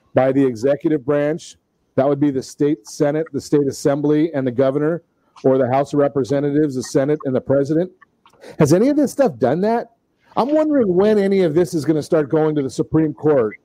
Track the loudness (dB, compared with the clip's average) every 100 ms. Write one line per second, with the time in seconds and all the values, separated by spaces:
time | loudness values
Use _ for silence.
0 | _ 0 2 2 2 2 -2 0 0 -2
1 | 0 0 0 -4 -10 -20 _ _ _ 0
2 | 0 2 0 -2 -6 -2 -2 -2 -6 -4
3 | -2 -2 -4 -8 -2 0 0 -2 -2 0
4 | 0 0 0 -2 -4 0 0 0 -2 -4
5 | -10 _ _ -4 0 2 2 0 0 0
6 | 0 0 -2 -2 0 0 -2 -2 -4 -2
7 | 0 -2 -2 -4 0 0 0 -2 -4 -8
8 | _ _ _ _ -8 0 2 4 2 2
9 | 0 0 -2 0 -2 0 -2 -2 -6 _
10 | _ _ _ -4 0 0 2 2 2 2
11 | 2 2 2 2 2 0 0 -2 -2 -2
12 | 0 0 0 0 0 -2 -4 -4 -2 0
13 | 0 -2 0 2 0 -4